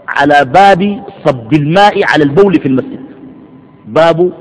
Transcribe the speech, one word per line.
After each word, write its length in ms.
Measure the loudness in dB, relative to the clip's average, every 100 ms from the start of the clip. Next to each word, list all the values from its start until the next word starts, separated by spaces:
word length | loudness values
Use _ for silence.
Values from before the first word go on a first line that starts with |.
| -10
على 360 | -2 2 2
باب 580 | 2 4 4 2 -2 -6 -12 -8
صب 280 | -4 -4 -2
الماء 480 | -2 0 2 2 0 -2
على 120 | 0
البول 300 | 0 2 2
في 140 | 2 -2
المسجد، 320 | -4 -4 -10 -18 -20 -20 -20 -20 -20 -20 -20 -6
باب 460 | 0 0 2 -2 -4